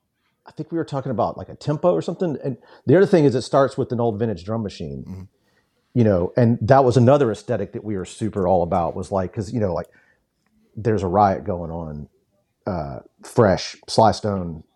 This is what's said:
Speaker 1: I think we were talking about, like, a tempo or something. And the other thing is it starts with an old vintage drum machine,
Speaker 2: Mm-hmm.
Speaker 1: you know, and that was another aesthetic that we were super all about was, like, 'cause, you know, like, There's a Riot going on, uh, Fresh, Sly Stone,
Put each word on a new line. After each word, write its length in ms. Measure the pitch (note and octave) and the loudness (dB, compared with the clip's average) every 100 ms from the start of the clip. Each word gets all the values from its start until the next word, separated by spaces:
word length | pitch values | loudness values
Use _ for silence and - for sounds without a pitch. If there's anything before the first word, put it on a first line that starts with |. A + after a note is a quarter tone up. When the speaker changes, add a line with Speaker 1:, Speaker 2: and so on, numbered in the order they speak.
| _ _ _ _ - | _ _ _ _ -20
Speaker 1:
I 40 | |
think 220 | - D3+ | -14 -8
we 60 | E3 | -6
were 60 | |
talking 260 | D3+ C#3 B2+ | -6 -6 -4
about, 280 | A2 F2+ - | -2 -2 -4
like, 100 | F2+ | -14
a 60 | |
tempo 380 | - - D3+ F3 | -10 -4 0 0
or 80 | E3+ | 0
something. 340 | - E3+ F3+ C#3 | -2 -4 -4 -4
And 140 | C#3+ B2 _ - - | -6 -10 _ -8 4
the 100 | E3+ | 4
other 100 | G3+ | 6
thing 180 | F3 | 6
is 100 | C#3+ | 4
it 80 | A#2+ | 2
starts 360 | - C#3+ C3+ - | 0 2 2 0
with 140 | B2 | -4
an 80 | A#2 | -2
old 180 | A#2 G#2 | -2 -2
vintage 260 | A#2 F2+ | -4 -4
drum 180 | F#2 A2+ | -6 -6
machine, 420 | G2+ - D#2+ C#2 C2+ | -6 -10 -10 -10 -12
Speaker 2:
Mm-hmm. 140 | F#2 F#2 _ _ _ _ _ _ | -14 -16 _ _ _ _ _ _
Speaker 1:
you 100 | B2 | 2
know, 280 | A2 F#2 F2+ - | 4 2 0 2
and 220 | A#2 A#2+ | 2 2
that 240 | G#2+ C3+ | 4 4
was 120 | B2+ B2 | 6 6
another 320 | A#2+ C#3+ B2 | 6 4 2
aesthetic 420 | G2+ - A2 G2+ | -2 -6 -6 -6
that 120 | A#2 | -8
we 120 | G#2 G2 | -8 -8
were 80 | |
super 420 | F2 - A2 G2+ F2+ | -8 -8 -6 -2 2
all 160 | F#2 | 2
about 320 | F2 F#2 E2 | 2 -2 -2
was, 160 | - F2+ | -6 -6
like, 220 | G2 F2+ | -4 -4
'cause, 200 | - G2 | -6 -6
you 80 | A#2+ | -4
know, 120 | G2+ | -4
like, 160 | D#2+ F2 _ _ _ _ _ _ _ _ - | -4 -8 _ _ _ _ _ _ _ _ -6
There's 260 | A2 G#2+ | -2 -2
a 60 | F#2 | 0
Riot 360 | F#2+ G2+ F2 | 2 2 2
going 260 | - F2 E2 | -6 -8 -8
on, 380 | E2+ D#2+ D2 D2 _ _ _ _ _ - | -10 -10 -12 -16 _ _ _ _ _ -8
uh, 340 | C3 C#2+ B1 - _ | -6 -8 -12 -18 _
Fresh, 540 | - - G#2+ E2+ - - - | -4 4 4 4 -4 -14 -6
Sly 220 | - A2 | 2 2
Stone, 520 | - G#2+ G2 F2 D#2+ - | 2 -4 -6 -6 -12 -16